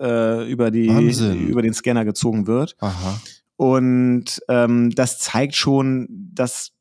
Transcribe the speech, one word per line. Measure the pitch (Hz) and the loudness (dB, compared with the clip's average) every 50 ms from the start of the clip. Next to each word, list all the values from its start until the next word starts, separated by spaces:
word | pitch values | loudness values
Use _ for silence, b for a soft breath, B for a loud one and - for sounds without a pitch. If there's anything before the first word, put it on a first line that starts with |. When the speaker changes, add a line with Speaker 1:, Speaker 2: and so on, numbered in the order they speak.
Speaker 1:
äh, | 139 123 117 117 113 113 113 113 117 117 | -4 -2 0 0 2 0 0 -2 -4 -4
über | 131 120 120 113 | -2 0 0 0
die, | 110 117 113 110 | 2 2 2 4
Speaker 2:
Wahnsinn. | 113 131 - - 120 113 113 104 92 87 87 98 | 4 4 4 4 2 2 0 0 0 0 -2 0
Speaker 1:
über | 117 120 | 0 2
den | 113 113 110 | 2 0 0
Scanner | - - 127 120 117 110 | -2 -2 0 0 0 0
gezogen | 107 101 - - 117 110 110 101 | -2 -2 -2 -2 -2 0 0 0
wird. | 101 113 123 151 165 - - | 0 0 0 -2 -4 -6 -6
Speaker 2:
Aha. | - 101 95 90 92 92 98 110 - B B B B _ _ | -6 -6 -6 -6 -6 -6 -6 -8 -10 B B B B _ _
Speaker 1:
Und, | - 135 131 131 131 127 127 127 127 127 127 123 123 110 - - - - - | 0 2 2 2 4 2 2 2 2 2 2 2 0 -2 -6 -10 -8 -4 0
ähm, | 123 123 120 117 120 120 120 120 | 2 2 4 4 4 4 2 2
das | 117 - 127 123 - - | 2 0 0 -2 -2 -4
zeigt | - - - 113 135 139 143 | -6 -2 0 0 0 0 -2
schon, | - - 143 139 139 135 135 131 127 123 - | -2 0 2 2 2 2 2 0 -2 -4 -8
dass | 113 95 101 87 - - 127 123 - - - - _ _ | -12 -16 -16 -10 -6 -4 -4 -4 -4 -8 -12 -14 _ _